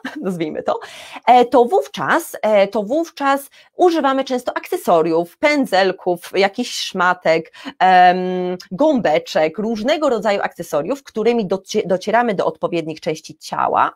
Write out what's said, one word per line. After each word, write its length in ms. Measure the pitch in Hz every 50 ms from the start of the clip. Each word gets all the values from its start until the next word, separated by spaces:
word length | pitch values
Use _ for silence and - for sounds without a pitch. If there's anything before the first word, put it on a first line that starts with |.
| - -
<laughs> 120 | - 311
nazwijmy 420 | 262 190 180 165 165 156 151 - -
to, 160 | - - 466 - - - - - - - - - 226
e, 180 | 247 247 240
to 200 | 240 - 233 240
wówczas, 720 | 240 370 403 - - - 196 139 147 240 330 330 - - -
e, 260 | - 214 214 202 196 202
to 160 | 202 226 202
wówczas 680 | 202 277 320 330 - - - 285 277 277 277 277 - _ - _ _ _
używamy 480 | - 359 359 330 320 269 269 269 269 269
często 340 | 269 254 247 - - - 330
akcesoriów, 800 | - - 370 349 - 226 180 165 160 170 160 165 175 175 - _
pędzelków, 960 | - 294 294 285 254 190 196 180 196 190 185 - - 185 175 175 - - -
jakichś 400 | 180 190 196 196 - 240 - -
szmatek, 760 | - - - - 185 175 180 180 - - 170 160 165 185 - - - - 277 - -
em, 800 | 185 185 185 180 180 180 180 185 180 185 185 180 180 180 180 180 - -
gąbeczek, 880 | 185 170 285 320 294 240 175 160 156 170 170 - - 180 156 160 160 220
różnego 520 | 202 226 233 208 214 262 330 311 311 277
rodzaju 320 | 240 214 185 220 202 196
akcesoriów, 600 | - - - - 170 - - 147 151 190 277 277 -
którymi 420 | - - 226 208 233 240 233 208
docie-, 360 | 170 190 185 - - - 214 170
docieramy 480 | 175 190 180 - - - 240 240 233 196
do 120 | 165 -
odpowiednich 560 | - - - - - 175 170 156 160 156 -
części 360 | - 175 156 - - - 143 -
ciała. 540 | - - - 147 127 - - 101 131 - -